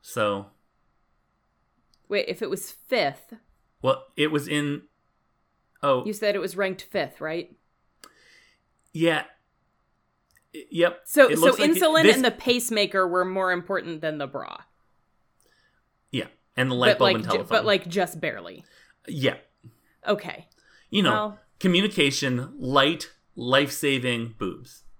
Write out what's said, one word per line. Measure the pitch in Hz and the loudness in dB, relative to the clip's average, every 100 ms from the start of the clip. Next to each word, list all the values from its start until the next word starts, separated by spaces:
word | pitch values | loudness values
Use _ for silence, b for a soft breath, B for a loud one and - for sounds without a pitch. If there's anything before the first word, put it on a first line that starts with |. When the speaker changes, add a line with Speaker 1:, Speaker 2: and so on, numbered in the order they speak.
Speaker 1:
So. | - - 104 101 101 _ _ _ _ _ _ _ _ _ _ _ _ _ _ _ _ | -10 -4 -2 -2 -8 _ _ _ _ _ _ _ _ _ _ _ _ _ _ _ _
Speaker 2:
Wait, | 202 - | -2 -2
if | 185 | -6
it | 202 | -6
was | 190 - | -6 -8
fifth. | - - 247 147 135 _ 226 _ _ _ _ | -16 -4 0 0 -4 _ -20 _ _ _ _
Speaker 1:
Well, | 131 131 - - | 0 0 -4 -2
it | 151 | 0
was | 151 151 | 0 -2
in, | 151 147 147 _ _ _ _ _ _ _ _ _ _ | -4 -4 -6 _ _ _ _ _ _ _ _ _ _
oh. | 143 127 208 | 0 0 -2
Speaker 2:
You | |
said | 208 208 | -2 -2
it | 208 | -2
was | 175 175 | -4 -4
ranked | 190 190 | -4 -4
fifth, | - 208 135 - | -8 -6 -6 -8
right? | 156 165 175 _ _ _ _ _ - b b b b b _ _ _ | -8 -8 -10 _ _ _ _ _ -20 b b b b b _ _ _
Speaker 1:
Yeah. | 156 165 156 - _ _ _ _ _ _ _ _ _ _ _ _ | -2 0 0 -6 _ _ _ _ _ _ _ _ _ _ _ _
Y-, | 156 - | -20 -10
yep. | 170 170 - | 0 0 0
Speaker 2:
So, | - 294 262 | -4 6 6
Speaker 1:
It | - | 8
Speaker 2:
so | 285 | 4
Speaker 1:
looks | - | 6
like | 294 | 2
it, | 330 | 4
Speaker 2:
insulin | 330 320 | 4 6
Speaker 1:
this | 262 247 | 6 6
Speaker 2:
and | |
the | 254 | 2
pacemaker | 240 - 247 240 220 196 196 180 | 0 0 0 0 -2 0 0 0
were | 180 | 0
more | 185 190 185 | 0 -2 -2
important | 180 175 190 165 160 | -2 -2 -6 -6 -8
than | 156 151 | -6 -6
the | 139 | -8
bra. | 143 - 50 - _ _ _ _ _ _ _ _ _ _ _ _ _ _ | -8 -12 -16 -20 _ _ _ _ _ _ _ _ _ _ _ _ _ _
Speaker 1:
Yeah. | 131 - _ _ - | -8 -8 _ _ -4
And | 131 | -2
the | 123 | 2
light | 123 | 4
Speaker 2:
But, | - | 4
Speaker 1:
bulb | - | 4
Speaker 2:
like, | - | 2
Speaker 1:
and | |
Speaker 2:
ju-, | - | 0
Speaker 1:
telephone. | - - 226 | -2 0 0
Speaker 2:
but, | |
like, | 220 196 175 | 2 0 0
just | 180 175 165 | -4 -4 -4
barely. | 156 - 87 92 - b b b - | -8 -8 -14 -18 -20 b b b -12
Speaker 1:
Yeah. | 156 131 - _ _ - _ _ _ - | -2 -2 -2 _ _ -20 _ _ _ -4
Speaker 2:
Okay. | 202 - - - b b b b | -4 -4 -16 -20 b b b b
Speaker 1:
You | 226 | 0
know, | 180 | 2
Speaker 2:
Well, | 214 214 202 _ _ | 2 -2 -8 _ _
Speaker 1:
communication, | 185 175 202 202 143 135 139 123 135 - | 2 2 0 2 0 2 -2 -4 -6 -10
light, | 127 139 139 165 - _ _ | 0 2 2 0 -10 _ _
life-saving, | - 120 135 143 - 147 135 123 120 117 110 | -10 0 2 2 -2 0 0 -2 -4 -6 -6
boobs. | 95 82 - - - | -8 -8 -16 -20 -20